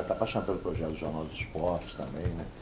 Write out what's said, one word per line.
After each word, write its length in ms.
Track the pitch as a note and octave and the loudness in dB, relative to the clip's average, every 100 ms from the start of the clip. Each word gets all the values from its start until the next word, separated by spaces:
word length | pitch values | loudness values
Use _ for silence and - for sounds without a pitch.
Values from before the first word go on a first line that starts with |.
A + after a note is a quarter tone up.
| F2+ | 6
tá 80 | |
apaixonado 320 | - A2+ A2+ F#2+ | 2 4 2 2
pelo 120 | F2+ | 0
projeto 320 | F2+ D#2+ D#2+ | 0 2 0
do 60 | D#2 | 0
Jornal 260 | D#2 D#2 | -2 -2
dos 140 | D#2+ - | -2 -4
Esportes 540 | - D#2+ F2 E2+ - | -4 2 2 2 -2
também, 320 | - C#2 C#2+ E2+ | -6 -4 -2 0
né? 180 | E2+ E2 - | 0 -4 -2